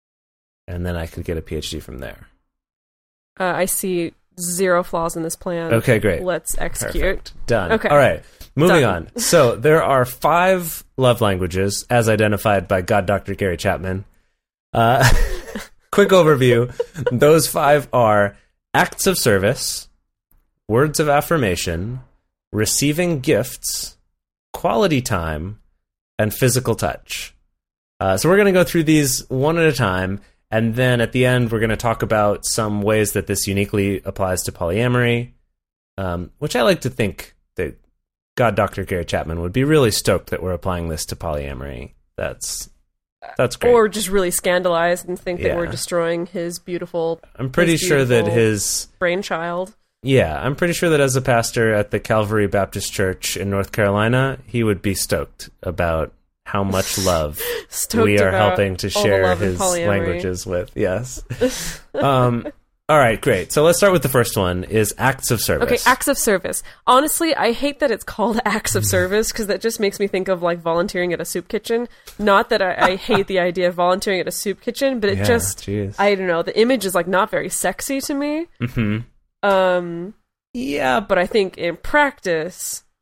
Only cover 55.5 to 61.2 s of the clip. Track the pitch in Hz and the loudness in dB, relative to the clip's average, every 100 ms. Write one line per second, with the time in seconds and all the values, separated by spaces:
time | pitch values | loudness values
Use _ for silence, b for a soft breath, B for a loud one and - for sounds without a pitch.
55.5 | _ - 82 85 80 76 - _ _ - | _ -8 -2 -2 -2 -4 -8 _ _ -6
56.5 | 104 98 95 - - 92 82 76 73 480 | -4 0 0 -2 -2 0 0 -2 -6 -6
57.5 | 480 B - - 226 214 202 190 190 104 | -8 B -10 -4 0 2 4 4 2 2
58.5 | 92 98 90 101 208 208 - 185 90 - | 2 0 -2 -4 0 2 2 2 0 -2
59.5 | 90 190 175 170 98 - - 92 90 92 | 0 0 0 0 0 -2 -4 -4 -6 -4
60.5 | 90 90 - 95 95 127 - | -4 -4 -4 -2 -2 -6 -12